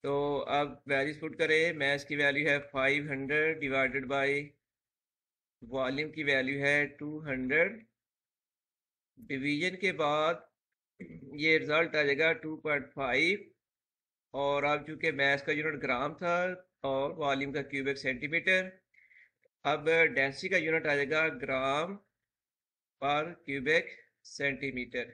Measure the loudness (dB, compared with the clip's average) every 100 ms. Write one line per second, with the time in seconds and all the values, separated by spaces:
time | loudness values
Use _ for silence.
0 | 0 0 0 -2 0 0 0 -6 -2 0
1 | 0 -4 -10 -2 4 4 4 2 0 0
2 | -2 2 2 4 2 2 0 0 2 2
3 | 0 -4 0 2 2 0 -2 2 2 0
4 | -2 0 2 0 -4 _ _ _ _ _
5 | _ _ _ _ _ _ -8 -4 -2 -2
6 | -6 -4 0 2 2 0 2 2 0 -4
7 | -10 -10 -6 -4 0 2 2 0 -18 _
8 | _ _ _ _ _ _ _ _ _ _
9 | _ _ -10 -4 -2 0 -2 -2 -4 0
10 | 0 2 2 -2 -8 _ _ _ _ _
11 | -18 -16 -16 -2 2 4 4 0 2 2
12 | 2 2 2 0 -4 -6 -2 -2 -2 -6
13 | 0 2 2 0 -6 _ _ _ _ _
14 | _ _ _ -2 0 2 2 0 -4 -4
15 | -2 2 2 2 0 -2 -2 -4 -2 0
16 | -2 -2 0 2 0 -4 -14 _ -2 0
17 | -2 -2 0 0 -2 -4 -4 -4 -2 -2
18 | -2 -4 -2 0 2 2 0 -12 _ _
19 | _ -20 -20 _ _ _ -2 0 2 6
20 | 6 4 0 -2 -2 0 2 0 2 0
21 | 2 2 0 -2 -4 0 0 0 -2 -8
22 | _ _ _ _ _ _ _ _ _ _
23 | -2 -2 -2 -10 -6 -4 2 2 0 -14
24 | _ _ -20 -4 -4 -2 -6 -6 -8 -8
25 | -8